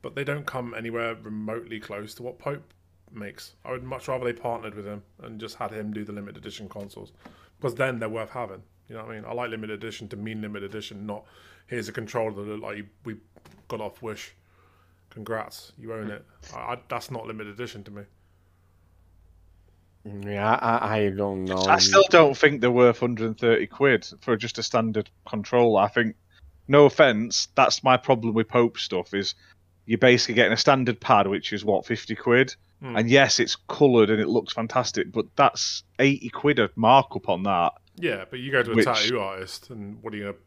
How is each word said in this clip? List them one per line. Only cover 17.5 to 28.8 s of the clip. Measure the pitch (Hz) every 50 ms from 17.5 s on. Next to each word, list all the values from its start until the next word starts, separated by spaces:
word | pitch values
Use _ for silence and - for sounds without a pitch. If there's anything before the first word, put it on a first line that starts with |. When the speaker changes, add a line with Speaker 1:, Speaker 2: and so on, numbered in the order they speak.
| 101
Speaker 1:
edition | 101 123 113 - 107 98
to | 107
me. | 101 101 101 98 _ _ _ _ _ _ _ _ _ _ _ _ _ _ _ _ _ _ _ _ _ _ _ _ _ _ _ _ _ _ _ _ _ _ _ _ _ _ _
Speaker 2:
Yeah, | 104 101 101 101 101 101 101 101 107 113 135
I, | - 120 113 120 123 104 110 110
I | 104 101
don't | 95 98 104 101 98 95 92
know. | 92 95 92 92
Speaker 3:
I | 95 160 175
still | 185 196 196 196 196 190
don't | - 175 160 143 135
think | - - 151 143 131
they're | 113 123 120
worth | 123 123 120 117 -
hundred | 123 123 123 107 113
and | 113 110 -
thirty | - 120 113 - - -
quid | - - 139 139 127 107 - - - -
for | - - 120
just | 107 120 117 - -
a | 110
standard | - - 120 113 113 107 107 104 - _ _ _ -
controller. | - 110 101 - - 123 120 117 107 98
I | 98 104
think, | - 123 120 110 110 _ _ _ _ _ _ - _ _ _
no | - 135 147 147
offense, | 139 - - 160 135 117 104 113 120 - - - - _
that's | - 131 123 - - -
my | 135 127
problem | 123 - - 135 117 110 113 107
with | 113 113 -
Pope | - 123 120 113 -
stuff, | -